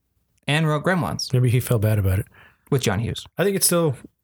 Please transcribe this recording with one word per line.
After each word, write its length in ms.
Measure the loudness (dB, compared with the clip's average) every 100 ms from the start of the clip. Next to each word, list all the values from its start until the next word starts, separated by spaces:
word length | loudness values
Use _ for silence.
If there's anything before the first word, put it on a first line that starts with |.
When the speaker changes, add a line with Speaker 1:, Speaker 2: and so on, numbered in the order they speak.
| _ _ _ _ -2
Speaker 1:
and 200 | 0 2
wrote 160 | 0
Gremlins. 480 | 0 0 -2 -4 -2
Speaker 2:
Maybe 200 | 0 2
he 80 | 2
felt 240 | 0 0
bad 160 | 2 2
about 180 | 2 0
it. 80 | -4 -12 -20 _ _
Speaker 1:
With 100 | -2
John 180 | 0 -2
Hughes. 220 | -4 -6 -8 -4
Speaker 2:
I 60 |
think 120 | -2 0
it's 120 | 0
still, 300 | 2 0 -2 -10 _